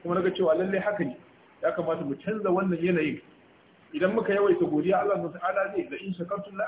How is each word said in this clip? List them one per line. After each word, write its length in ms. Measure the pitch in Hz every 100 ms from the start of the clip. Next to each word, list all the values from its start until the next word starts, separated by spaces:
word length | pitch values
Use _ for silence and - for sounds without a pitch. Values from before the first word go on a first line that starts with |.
Kuma 140 | 170 180
naga 160 | 185
cewa 240 | 185 180 160
lallai 240 | 190 196
haka 240 | 208 202 139
ne. 120 | - - - - _
Ya 100 | 160
kamata 300 | 170 165 165
mu 120 | 143 139
canza 340 | 190 214 196
wannan 300 | 180 196 165
yanayin. 400 | 175 175 156 123 - - - _ _ _ -
Idan 200 | - 185 220
muka 180 | 190
yawaita 320 | 202 202 175 160
godiya, 340 | 151 180 208
Allah 140 | 202 185
subhanahu 180 | 170
wa 60 | 180
ta'ala 320 | 175 196 190 196
zai, 120 | 143
"La 60 | 139
in 160 | 196
shakartum 440 | 175 175 196 202
la 80 | 196